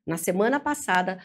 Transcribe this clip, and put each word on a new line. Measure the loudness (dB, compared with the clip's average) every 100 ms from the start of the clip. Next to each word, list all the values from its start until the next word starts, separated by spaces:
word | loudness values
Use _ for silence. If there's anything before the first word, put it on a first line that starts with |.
na | -6 -4
semana | 0 2 2 0
passada, | -2 -4 2 2 2 -4